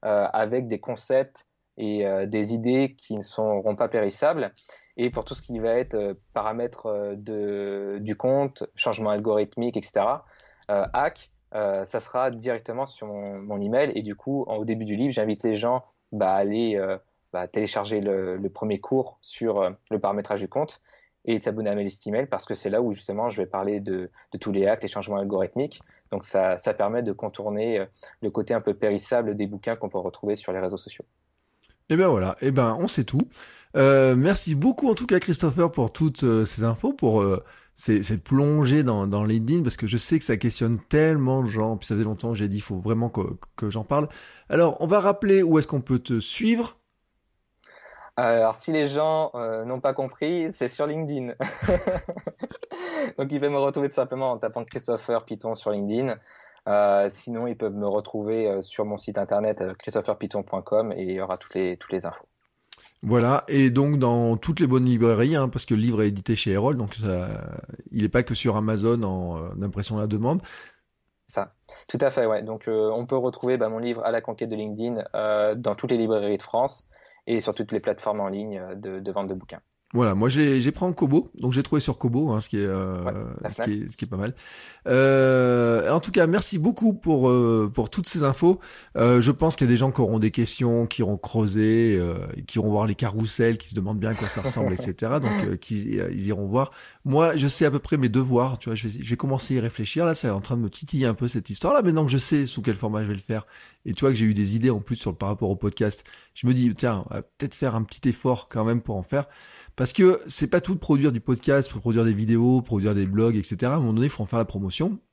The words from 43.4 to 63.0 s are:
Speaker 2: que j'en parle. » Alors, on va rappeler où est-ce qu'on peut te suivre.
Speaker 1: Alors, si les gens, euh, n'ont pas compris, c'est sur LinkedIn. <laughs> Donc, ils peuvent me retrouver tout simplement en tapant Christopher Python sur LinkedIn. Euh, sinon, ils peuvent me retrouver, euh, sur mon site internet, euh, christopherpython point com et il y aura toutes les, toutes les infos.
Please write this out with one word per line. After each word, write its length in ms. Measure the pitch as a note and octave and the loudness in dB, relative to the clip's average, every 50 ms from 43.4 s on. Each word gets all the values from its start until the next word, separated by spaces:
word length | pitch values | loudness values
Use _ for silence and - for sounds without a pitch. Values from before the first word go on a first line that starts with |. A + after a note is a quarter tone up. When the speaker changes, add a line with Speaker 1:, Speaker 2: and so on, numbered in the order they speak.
| - - _ | -14 -20 _
Speaker 2:
que 140 | - - G#2 | -6 -6 -4
j'en 140 | G2 A2+ G#2+ | -4 -6 -4
parle. » 240 | - C#3 D3 D3+ D3 - - - - - - _ _ | -2 0 0 0 -2 -6 -14 -20 -20 -20 -20 _ _
Alors, 280 | - D3+ E3+ D#3+ - - | 2 4 4 4 2 0
on 60 | - | 0
va 120 | D#3+ F#3+ G#3 | 2 2 4
rappeler 440 | F3+ G3+ G3+ G3+ - G3+ G3 F#3+ F#3 | 4 4 2 2 4 4 6 6 6
où 160 | E3 D#3+ D#3 | 6 4 4
est-ce 100 | C#3+ - | 4 2
qu'on 120 | - C#3+ | -2 -4
peut 200 | B2+ - C3 B2 | 0 0 0 0
te 180 | B2 - B2+ A2+ | 0 0 -2 -2
suivre. 580 | G#2+ - - - - A3 A#3 A#3 A#3 A3+ - _ _ _ _ _ _ _ _ _ _ _ _ _ _ _ _ _ _ _ - - - - - - - - _ | -2 -2 -4 0 2 2 2 2 0 -4 -8 _ _ _ _ _ _ _ _ _ _ _ _ _ _ _ _ _ _ _ -20 -20 -20 -20 -20 -20 -20 -10 _
Speaker 1:
Alors, 400 | - B2+ A#2 A#2 A#2 A2+ A2 A2+ | 0 2 4 4 6 4 4 2
si 160 | - - - D#3+ | 0 -4 -2 0
les 160 | D#3 D3 C#3+ | 2 2 2
gens, 420 | C#3 D3 D#3 D#3 D#3+ D#3 D#3 - - | 0 0 2 2 2 2 0 -2 -4
euh, 280 | B2 A#2 A2+ A2+ A2+ A2+ | -6 -6 -4 -4 -4 -4
n'ont 140 | A#2+ B2+ C3+ | -4 -6 0
pas 160 | - C#3 C3+ | 0 0 0
compris, 580 | - C3+ C3 - - - D3+ F3 F3 D#3+ D#3+ - | 0 -4 -6 -4 -4 -2 -2 0 0 -2 -4 -4
c'est 140 | - C3 | -4 -4
sur 200 | B2 - - D3 | -4 -2 -2 -4
LinkedIn. 480 | D3+ D3+ D#3 D#3+ D3 D3 C#3 B2+ A#2+ A#2 | -2 -2 -4 -4 -4 -4 -4 -6 -6 -6
<laughs> 1800 | - C3 - - - - - F#3 F3+ - - F#3 F3+ - - F3 - - - - _ - A#3+ - - - - - E4+ F4+ F4+ E4+ D#4 D4 A#3+ - | -6 -6 -6 -6 -6 0 0 0 0 0 -2 -4 -4 -6 -10 -12 -10 -10 -14 -12 _ -14 -12 -12 -16 -16 -16 -12 -10 -10 -8 -6 -4 -6 -6 -4
Donc, 120 | - C#3 C#3 | -6 -6 -4
ils 80 | D3 C#3+ | -2 -2
peuvent 140 | C#3 C#3+ C#3+ | 0 0 2
me 60 | C#3 | 2
retrouver 300 | C#3 C#3 C3+ D3+ C#3 C#3 | 0 0 0 0 -2 -2
tout 60 | C#3 | 0
simplement 380 | - C3 B2+ C3 C3 C3+ B2+ B2 | -2 -2 -2 -2 -4 -2 -2 -2
en 60 | A2 | -2
tapant 260 | - A2 - A#2+ A#2 | -4 -6 -6 -6 -10
Christopher 600 | - - B2+ - - A#2+ A2 - - A#2+ A2+ - | -8 -10 -10 -4 -4 -4 -4 -2 -2 -2 -2 -2
Python 300 | - A2+ G#2 - A2+ A2+ | -4 -12 -8 -6 -6 -8
sur 160 | - - G#2+ | -4 -4 -4
LinkedIn. 460 | G#2 G2+ G2+ G2+ G#2+ A#2 C3+ C3 A2+ - _ - - - - - _ _ _ | -4 -2 -2 -2 -2 -2 -2 -2 -4 -6 _ -20 -20 -20 -20 -20 _ _ _
Euh, 400 | - G2+ G#2 G#2 G2+ G2 G2+ G2+ G2+ | 0 2 4 4 6 6 4 4 2
sinon, 360 | - - - - A#2 A2+ A#2+ | 0 -6 -10 -8 -6 -4 -4
ils 100 | A#2+ A#2 | -4 -4
peuvent 200 | A2 A2+ G#2+ G2 | -4 -4 -4 -2
me 100 | G#2 G#2 | -2 -2
retrouver, 640 | G2+ G2 G#2+ G#2 - - A2 G#2 G#2 A2 A2+ A2 G#2 | 0 0 -2 -2 -4 -6 -6 -4 -2 0 0 0 0
euh, 120 | G2 G2 | 0 -2
sur 240 | F#2 - - - G#2+ | -4 -6 -4 -4 -4
mon 140 | G#2 G#2 G2+ | -4 -4 -8
site 200 | - - G#2 G#2 | -8 -6 -4 -4
internet, 420 | G2 - G2+ G2+ G#2+ A2 G#2+ - | -2 0 0 0 0 0 -2 -2
euh, 120 | F#2+ F#2 F#2+ | -4 -6 -6
christopherpython 680 | - - - G#2 A2 G2 - G#2 - - G2 - G#2 G2 | -8 -12 -4 -4 -4 -2 -2 -4 -4 -4 -6 -6 -6 -6
point 200 | - - F#2+ F2+ | -4 -8 -8 -4
com 300 | - - G#2+ A2+ A2 F#2+ | 0 0 0 0 0 -4
et 120 | F2 F#2 | -6 -4
il 80 | F#2 F#2 | -4 -4
y 80 | F#2+ | -4
aura 180 | F#2+ F#2 F#2 F#2 | -4 -4 -6 -8
toutes 160 | - - - | -8 -8 -4
les, 220 | F#2+ F#2+ F2+ F2+ | -2 -2 -2 -2
toutes 160 | F2 - - - | -6 -8 -6 -6
les 140 | F#2 E2+ | -6 -6
infos. 200 | E2+ - - - _ _ _ _ _ _ _ _ _ - - - - _ _ | -6 -12 -12 -20 _ _ _ _ _ _ _ _ _ -12 -12 -12 -20 _ _